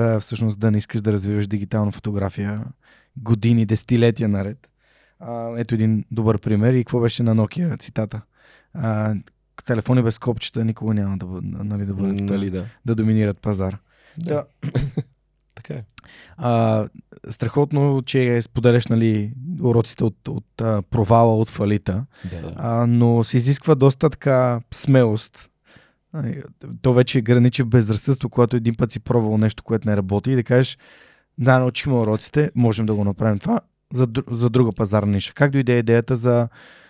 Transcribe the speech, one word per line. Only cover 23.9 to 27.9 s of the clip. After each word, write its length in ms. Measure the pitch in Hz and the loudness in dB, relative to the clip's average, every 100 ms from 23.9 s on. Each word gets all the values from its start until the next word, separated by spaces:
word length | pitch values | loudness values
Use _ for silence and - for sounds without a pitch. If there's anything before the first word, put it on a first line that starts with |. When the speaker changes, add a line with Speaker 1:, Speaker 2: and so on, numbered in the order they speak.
| - 156 | 4 0
Speaker 1:
така 500 | - 143 127 123 117 - | 0 2 2 2 0 -6
смелост. 720 | - - 135 117 107 - - - _ _ _ _ _ _ | -6 2 4 4 0 -6 -18 -20 _ _ _ _ _ _
Ай, 300 | 156 123 - - _ 113 117 | -8 -8 -8 -14 _ -18 -4
то 100 | 131 | 2
вече 280 | 123 127 131 | 4 4 0
граничи 420 | 110 123 123 - | 2 4 4 2
в 40 | 117 | 2
безразсъдство, 640 | 120 107 | 4 4